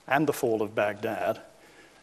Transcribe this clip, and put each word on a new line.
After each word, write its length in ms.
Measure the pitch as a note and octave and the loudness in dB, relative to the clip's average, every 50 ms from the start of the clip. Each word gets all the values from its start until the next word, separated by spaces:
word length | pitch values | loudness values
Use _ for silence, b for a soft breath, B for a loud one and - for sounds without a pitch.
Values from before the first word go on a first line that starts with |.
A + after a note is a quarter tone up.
| b | b
and 200 | - C3 C#3+ D#3 | 0 2 2 4
the 60 | C#3+ - | 2 2
fall 280 | - - A#2+ A2 A2 | 2 0 0 2 0
of 140 | A2 G2+ G#2+ | 0 -2 0
Baghdad 640 | A#2 G#2+ G#2 G#2 G2+ A2+ G#2+ G2+ F#2 F#2 G2 A#2 - - - b b b b b b b b b b | 0 0 0 -2 -2 -4 -4 -4 -2 -2 -2 -2 -4 -8 -20 b b b b b b b b b b